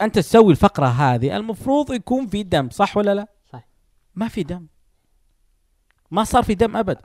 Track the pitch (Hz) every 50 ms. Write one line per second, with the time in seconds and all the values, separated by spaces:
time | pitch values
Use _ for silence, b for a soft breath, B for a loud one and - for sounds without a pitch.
0 | 202 220 - 220 160 - - 226 226 202 156 - - 202 - - 143 127 120 127
1 | 147 131 123 117 117 139 175 208 214 226 214 - - - 269 294 294 269 269 240
2 | 180 - 247 262 269 208 196 208 208 180 175 156 135 120 - - 202 - - 208
3 | 208 202 202 202 202 - _ _ _ _ - 123 - _ _ _ _ _ _ _
4 | _ _ _ 180 220 226 - 220 170 143 175 180 170 151 _ _ _ _ _ _
5 | _ _ _ _ _ _ _ _ _ _ _ _ _ _ _ _ _ _ _ _
6 | _ _ 156 190 220 - - 247 233 - 214 180 226 220 208 214 220 185 143 -
7 | -